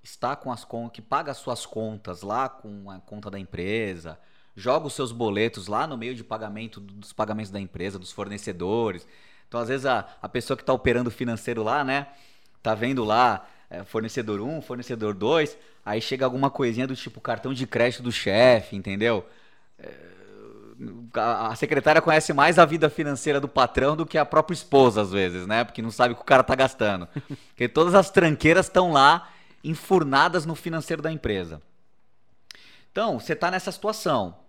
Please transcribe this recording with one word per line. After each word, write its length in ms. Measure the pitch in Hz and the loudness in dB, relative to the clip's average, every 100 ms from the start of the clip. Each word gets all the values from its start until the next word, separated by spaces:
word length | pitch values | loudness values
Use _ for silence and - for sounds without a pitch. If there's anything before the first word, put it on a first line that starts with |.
está 320 | - - 120 139 | -20 -8 -6 -6
com 160 | 127 | -10
as 140 | 117 - | -12 -12
con-, 240 | 117 117 | -12 -12
que 120 | - | -16
paga 300 | 113 139 156 | -6 -6 -4
as 60 | 131 | -10
suas 280 | - 117 - | -8 -8 -8
contas 560 | 110 110 107 - 87 | -8 -6 -8 -12 -12
lá 280 | 98 113 131 | -4 -4 -4
com 420 | - 110 104 98 | -8 -18 -18 -18
a 80 | 92 | -20
conta 300 | - 107 104 | -18 -16 -12
da 100 | 98 | -12
empresa, 800 | 92 85 90 110 107 87 80 76 _ _ _ - | -12 -8 -4 -4 -4 -8 -14 -18 _ _ _ -8
joga 320 | 107 147 151 | -2 -2 -2
os 60 | |
seus 180 | - 131 | -6 -8
boletos 560 | 117 113 101 113 113 92 | -4 -2 0 -2 -4 -6
lá 180 | 107 156 | -4 -4
no 120 | 127 | -6
meio 180 | 117 123 | -10 -12
de 80 | |
pagamento, 560 | - 110 107 107 113 104 | -12 -10 -10 -12 -14 -16
dos 340 | 101 101 101 | -20 -20 -16
pagamentos 380 | - 107 107 104 | -6 -4 -4 -6
da 80 | 98 | -10
empresa, 400 | 95 - 95 98 | -10 -8 -8 -8
dos 120 | 90 | -14
fornecedores. 960 | - 101 101 104 87 90 113 110 87 - - - - _ | -12 -10 -8 -10 -6 -2 0 0 -4 -16 -20 -20 -20 _
Então, 120 | 120 | -8
às 80 | 117 | -4
vezes, 180 | 135 135 | -2 0
a, 220 | 117 - - | -2 -2 -14
a 80 | - | -6
pessoa 300 | 123 - 135 | -6 -4 -4
que 60 | |
tá 100 | - | 0
operando 360 | 131 131 120 120 | 2 2 2 0
o 40 | |
financeiro 480 | - 123 113 - 117 | -4 -6 -6 -6 -4
lá, 220 | 107 139 | -2 0
né, 240 | 135 139 139 - - - - _ | 0 -4 -6 -20 -20 -20 -20 _
tá 100 | 113 | -4
vendo 300 | 107 120 135 | -2 -2 -2
lá, 440 | 107 110 123 101 - - _ | 2 4 4 2 -8 -20 _
é, 140 | 85 | -16
fornecedor 560 | 101 113 113 131 110 101 | -6 -6 -4 -6 -4 -4
um, 220 | 117 160 | -4 -8
fornecedor 520 | - 123 120 117 107 | -10 -12 -8 -6 -4
dois, 440 | 98 107 160 151 - - - - | -2 0 2 0 -6 -20 -16 -6
aí 160 | 110 | -6
chega 240 | - 131 131 | -4 -2 -2
alguma 240 | 127 135 | 0 -2
coisinha 380 | 135 123 113 135 | 0 -2 -2 -6
do 80 | 131 | -8
tipo 260 | - - | -12 -12
cartão 320 | - 113 131 | -8 -6 -6
de 140 | 131 131 | -8 -4
crédito 340 | 120 120 123 | 2 0 0
do 100 | 123 | -6
chefe, 640 | 113 - 101 127 117 - 101 | -4 0 6 6 6 2 -10
entendeu? 520 | 98 98 117 107 - - _ _ _ _ | -8 -2 0 0 -6 -20 _ _ _ _
É, 160 | - 69 85 92 101 101 110 110 107 117 117 117 117 | -20 -20 -20 -20 -20 -20 -20 -20 -20 -16 -16 -16 -8
a, 360 | 113 113 107 110 | -2 -2 -2 -4
a 60 | 113 | -4
secretária 460 | 147 139 147 156 | 0 2 4 4
conhece 320 | 165 156 - | 6 2 2
mais 240 | 143 151 170 | 4 6 8
a 80 | 160 | 6
vida 240 | 160 156 | 6 0
financeira 500 | - 147 139 151 139 | 0 -4 -4 -2 -2
do 80 | 139 | 0
patrão 480 | 135 123 - 135 156 | 2 2 2 0 0
do 120 | 156 | -2
que 100 | 156 | -2
a 80 | 143 | 2
própria 300 | 156 - 175 | 2 0 -6
esposa, 460 | - 139 127 107 | 4 6 8 6
às 100 | 101 | 0
vezes, 340 | 98 92 90 92 | 0 0 -2 -2
né? 180 | 110 120 | -2 -2
Porque 160 | - | -6
não 100 | 113 | -10
sabe 220 | 107 123 | 0 0
o 20 | 120 | 0
que 60 | |
o 40 | - | 6
cara 180 | 131 | 6
tá 120 | - 131 | 6 2
gastando. 520 | 131 - 107 95 90 - - | 0 2 -2 -2 -8 -12 -12
<laughs> 200 | 139 - | -18 -18
Porque 180 | _ 120 | _ -2
todas 260 | 156 175 | 2 6
as 160 | 196 180 | 6 6
tranqueiras 600 | 190 165 147 151 185 180 | 4 4 4 4 4 4
tão 220 | 185 180 | 2 4
lá 400 | 165 143 170 - - - - | 8 8 6 0 -20 -20 -12
enfurnadas 840 | 147 160 - 185 147 135 170 175 156 | -8 -8 2 2 4 4 4 2 -4
no 100 | 160 | -8
financeiro 460 | 170 160 - 151 | -6 -8 -6 -6
da 100 | 156 | -4
empresa. 500 | 160 113 98 87 78 _ _ _ _ _ _ _ _ _ - - - _ | -4 -4 -4 -6 -12 _ _ _ _ _ _ _ _ _ -20 -20 -20 _
Então, 280 | - 220 127 | -4 -4 -4
você 160 | - 151 | -4 -2
tá 160 | 175 | -2
nessa 200 | 185 202 | -2 -6
situação. 680 | - 208 214 175 131 90 - | -6 -6 -4 -2 0 -2 -10